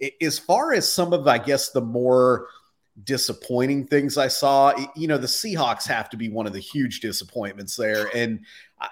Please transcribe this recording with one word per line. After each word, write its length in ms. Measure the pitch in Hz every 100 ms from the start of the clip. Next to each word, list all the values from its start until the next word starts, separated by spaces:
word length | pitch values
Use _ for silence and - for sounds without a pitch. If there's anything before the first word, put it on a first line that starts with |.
I, 100 | 139 -
as 160 | 160 143
far 340 | - 202 320
as 180 | 233 -
some 220 | - 170
of, 140 | 175 143
I 100 | 120
guess, 320 | 110 135 -
the 120 | 131
more 680 | 117 120 127 127 127 120 - - _ _ _ -
disappointing 840 | 101 131 - 110 - 123 131 143 135
things 300 | 143 139 143
I 120 | 135
saw, 440 | - 139 139 139
y-, 140 | 135 139 -
you 140 | 156
know, 80 | 143
the 100 | 123
Seahawks 580 | - 220 170 127 110 -
have 220 | 120 107
to 60 | 110
be 120 | 113
one 180 | 107 107
of 60 |
the 60 | 98
huge 420 | - 147 127 101
disappointments 760 | 110 95 90 123 101 98 98 -
there. 340 | 110 107 104 120
And, 240 | 117 107 - - - _
uh, 80 | -